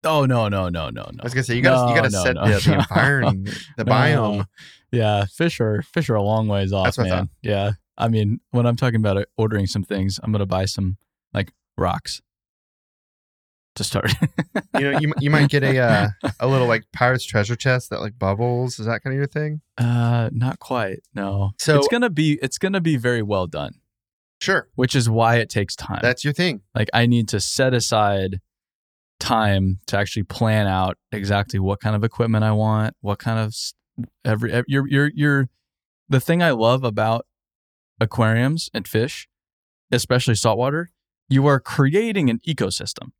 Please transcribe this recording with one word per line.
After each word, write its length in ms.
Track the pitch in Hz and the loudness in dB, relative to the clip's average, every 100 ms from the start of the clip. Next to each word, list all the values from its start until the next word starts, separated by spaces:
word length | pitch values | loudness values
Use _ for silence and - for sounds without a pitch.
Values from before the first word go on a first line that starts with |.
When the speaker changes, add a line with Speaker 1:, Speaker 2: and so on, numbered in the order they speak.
Speaker 1:
Oh, 200 | 160 156 | 2 2
no, 240 | 135 123 107 | 2 2 0
no, 220 | 101 92 | 0 -2
no, 180 | 85 73 | -4 -6
no, 140 | 57 | -8
no. 180 | 50 - | -14 -10
Speaker 2:
I 20 | |
was 100 | 120 | -6
gonna 100 | 127 | -4
say, 120 | 117 120 | -2 2
you 60 | |
gotta, 260 | - 127 123 | 4 4 4
you 40 | 117 | 2
Speaker 1:
No, 40 | |
Speaker 2:
gotta 100 | - | 2
Speaker 1:
no, 80 | 101 | 0
Speaker 2:
set 100 | 90 85 | 0 2
Speaker 1:
no, 100 | 107 | 2
Speaker 2:
the, 100 | 101 | 4
the 100 | - | 4
Speaker 1:
<laughs> 20 | |
no. 60 | 143 | 2
Speaker 2:
environment, 800 | - - 127 143 127 95 98 - - - | 2 2 2 2 0 -2 -6 -10 -14 -6
the 80 | |
Speaker 1:
No. 80 | 110 | 2
Speaker 2:
biome. 540 | 113 143 147 107 101 98 - - - _ | 4 4 2 0 -2 -4 -10 -20 -20 _
Speaker 1:
Yeah, 340 | 123 110 104 101 | 0 2 2 -2
fish 340 | - 170 - | 0 -2 0
are, 220 | 110 107 | -2 -2
fish 260 | - - 151 | -2 -4 0
are 60 | |
a 80 | 110 | 0
long 260 | 101 110 107 | 2 0 0
ways 240 | 101 95 | 0 0
off, 120 | 98 95 | 0 0
Speaker 2:
That's 100 | 127 | 0
what 80 | 95 | 0
I 20 | |
Speaker 1:
man. 80 | 92 92 | 0 -4
Speaker 2:
thought. 20 | _ | _
Speaker 1:
Yeah. 280 | - 101 101 101 _ - | -4 -2 -2 -4 _ -4
I 100 | 117 | 0
mean, 320 | 110 104 117 _ | 2 0 -2 _
when 140 | 123 | 0
I'm 120 | 120 117 | 0 2
talking 200 | 127 113 | 0 2
about, 220 | 104 98 | 2 0
uh, 60 | - - | -2 -2
ordering 300 | 110 107 98 | 0 0 -2
some 160 | 101 | -2
things, 340 | 95 101 95 95 | -4 -2 -2 -4
I'm 100 | 110 | -4
gonna 140 | 107 98 | -2 0
buy 180 | 92 | 0
some, 320 | 98 - 95 95 _ _ _ | -2 -2 -4 -4 _ _ _
like, 180 | - 90 _ _ - | -6 -6 _ _ -4
rocks 460 | 90 87 - - _ _ _ _ _ _ _ _ _ _ _ _ _ _ _ | -2 -2 -8 -14 _ _ _ _ _ _ _ _ _ _ _ _ _ _ _
to 100 | - | -10
start. 280 | 101 - - - | -4 -2 -2 -2
<laughs> 40 | 160 - - - - - | -2 -4 -6 -8 -4 -2
Speaker 2:
You 140 | 139 | 0
know, 60 | 139 | 0
you, 120 | 151 151 | -2 0
you 80 | 143 | 2
might 200 | 151 143 | 4 4
get 120 | 143 | 2
a, 160 | 135 131 | 2 2
uh, 300 | 120 107 104 101 | 4 4 2 -2
Speaker 1:
<laughs> 180 | - - | -8 -2
Speaker 2:
a 60 | 123 | 0
little, 200 | 135 123 | 2 2
like, 180 | 110 - | 0 -2
pirate's 320 | - 123 127 - | 0 2 2 -2
treasure 300 | 110 101 117 | -2 -2 -2
chest 340 | 135 127 - | 0 0 -2
that, 100 | - | -8
like, 180 | 104 120 | -8 -4
bubbles. 600 | 95 101 120 120 127 120 | -2 0 -2 -2 -4 -6
Is 80 | 110 | -6
that 160 | 113 | -6
kinda 120 | 135 135 | -4 -4
your 100 | 139 | -4
thing? 340 | 151 151 151 _ - | -4 -6 -8 _ -4
Speaker 1:
Uh, 540 | 120 120 117 120 113 | 0 2 2 0 0
not 260 | 113 127 - | -2 -4 -4
quite, 400 | - 127 101 - _ | -6 -4 -4 -6 _
no. 360 | - 98 98 98 - | -8 -4 -2 -2 -2
Speaker 2:
So 180 | - 147 | 2 4
Speaker 1:
It's 120 | 143 | 4
gonna 200 | 233 240 | 2 0
be, 300 | 156 156 147 | 2 0 0
it's 160 | 131 - | -2 -4
gonna 240 | 190 196 | -2 0
be 160 | 165 143 | 0 0
very 240 | 120 120 | 0 0
well 260 | 104 98 90 | 0 -2 -2
done. 280 | 76 71 - _ _ _ _ _ _ | -6 -8 -10 _ _ _ _ _ _
Speaker 2:
Sure. 280 | - 185 - - | 0 0 -2 -2
Speaker 1:
Which 180 | 127 139 | 0 2
is 140 | 117 | 2
why 260 | 113 113 117 | 4 4 4
it 140 | 110 | 2
takes 260 | 113 98 - | -2 -2 -6
time. 220 | - 95 | -8 -2
Speaker 2:
That's 240 | 120 127 | -2 0
your 80 | 147 | -4
thing. 300 | 147 175 110 _ | 0 -2 -2 _
Speaker 1:
Like, 140 | 117 110 | -4 0
I 100 | 120 | 2
need 240 | 120 120 110 | 4 4 2
to 120 | 104 | -2
set 340 | - - 131 | -4 0 0
aside 680 | 123 - 110 104 98 95 92 _ _ _ _ _ _ _ _ | 0 0 2 2 0 -2 -6 _ _ _ _ _ _ _ _
time 600 | - 113 107 98 95 95 - | -2 2 2 2 0 -2 -4
to 100 | 98 | -4
actually 240 | 101 - | -2 -4
plan 440 | 92 - 113 107 101 | -8 -2 0 2 0
out 300 | 92 92 - _ | 0 -2 -4 _
exactly 460 | 107 98 101 101 98 | -8 -2 -2 -2 -2
what 220 | 95 98 | -2 -2
kind 140 | 110 | -2
of 80 | 107 | -2
equipment 420 | 110 - 120 110 | -2 -2 0 2
I 80 | 107 | 2
want, 420 | 107 107 107 110 - | 2 0 0 -2 -4
what 160 | 101 101 | -6 -4
kind 200 | - 113 | -4 -4
of 100 | 107 | -4
s-, 260 | 113 - - _ - 117 _ | -6 -12 -12 _ -14 -14 _
every, 260 | 127 110 117 | -4 -2 0
ev-, 120 | 120 131 | -2 0
you're, 180 | 139 139 | -2 0
you're, 220 | 135 147 | 2 0
you're, 340 | - 147 139 127 _ _ _ _ _ _ | 0 0 2 -2 _ _ _ _ _ _
the 120 | 135 | 0
thing 220 | - 170 | 2 2
I 100 | 170 | 2
love 300 | 120 113 131 | 2 2 2
about 420 | 127 107 110 113 - _ _ _ _ _ _ _ | 0 -2 0 -2 -6 _ _ _ _ _ _ _
aquariums 720 | 110 - 110 113 127 160 - | -4 2 2 4 0 -2 -6
and 140 | - - | -10 -4
fish, 400 | 110 127 - - _ _ _ _ _ _ | -2 -2 -6 -16 _ _ _ _ _ _
especially 440 | 120 - 123 127 | -4 0 0 2
saltwater, 560 | 110 117 107 127 151 175 _ _ _ _ | 2 2 0 -2 -4 -8 _ _ _ _
you 180 | 135 143 | 2 4
are 140 | 135 | 2
creating 720 | - - 139 180 226 208 139 | 0 2 2 4 0 0 0
an 80 | 117 - | 0 -4
ecosystem. 640 | 151 95 - - - 131 | -4 -4 -4 -8 -12 -16